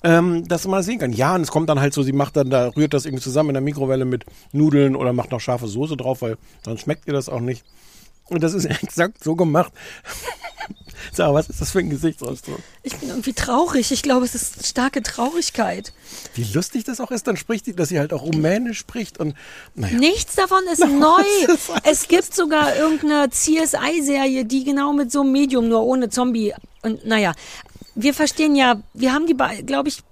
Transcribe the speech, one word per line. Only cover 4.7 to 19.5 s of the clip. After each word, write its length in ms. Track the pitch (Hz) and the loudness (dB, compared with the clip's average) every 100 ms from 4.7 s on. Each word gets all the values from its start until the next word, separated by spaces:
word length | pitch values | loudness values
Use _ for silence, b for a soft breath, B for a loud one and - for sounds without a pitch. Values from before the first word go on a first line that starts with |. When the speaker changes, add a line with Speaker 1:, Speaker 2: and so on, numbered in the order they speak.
| 143 139 135 | 6 4 4
Speaker 1:
oder 160 | 131 | 0
macht 180 | 123 - | 0 -2
noch 100 | 123 | -6
scharfe 260 | - 120 113 | -4 -4 -4
Soße 280 | 104 151 143 | -4 -4 -4
drauf, 260 | 123 131 | -4 -4
weil 140 | 120 113 b b | -4 -6 b b
sonst 180 | - 113 | -10 -8
schmeckt 240 | - 160 - | -6 -6 -4
ihr 60 | |
das 160 | 143 123 | -4 -4
auch 120 | 131 | -6
nicht. 240 | 120 120 _ b b b b b _ | -6 -6 _ b b b b b _
Und 140 | 175 | -2
das 120 | 160 | 0
ist 100 | 190 | 0
<laughs> 180 | 165 - | -2 -4
exakt 400 | - - 175 - | -6 -2 -2 -2
so 120 | 156 165 | -6 0
gemacht. 360 | 170 151 180 B | 2 2 0 B
<laughs> 40 | B B B B B B B B - - - B B | B B B B B B B B -16 -14 -20 B B
Sag, 200 | - 170 | -2 2
was 140 | 143 156 | 2 0
ist 120 | - | -6
das 100 | 151 | -4
für 80 | 190 | -2
ein 120 | 170 | -2
Gesichtsausdruck? 680 | 139 160 151 120 135 - 147 b b | -2 -4 -4 -10 -10 -12 -14 b b
Speaker 2:
Ich 140 | 262 - | -14 -10
bin 120 | 269 | -8
irgendwie 220 | 247 247 | -6 -6
traurig. 600 | - - 247 339 269 220 | -6 -2 0 2 0 0
Ich 100 | 269 | -2
glaube, 220 | 285 254 | 2 2
es 100 | 247 | 2
ist 320 | 240 - - - | -4 -8 -6 -6
starke 360 | - 262 285 | -2 -2 -2
Traurigkeit. 920 | 220 - 247 339 - - 202 90 - B B B B | -6 -4 -2 -2 -4 -2 -4 -4 -12 B B B B
Speaker 1:
Wie 100 | - 113 | -8 -2
lustig 320 | 139 185 254 | -2 -2 -6
das 160 | 220 240 | -6 -8
auch 100 | 247 | -6
ist, 160 | 240 - | -6 -2
dann 100 | 208 | -4
spricht 300 | - 226 - | -2 -4 -4
die, 80 | |
dass 160 | 180 156 | -4 -2
sie 80 | 175 | 0
halt 140 | 151 | -2
auch 100 | 160 | -4
Rumänisch 560 | - 156 156 202 240 214 | -2 0 2 2 -2 -6
spricht 400 | - 240 208 - | -10 -8 -8 -4
und, 160 | 156 143 B | -6 -6 B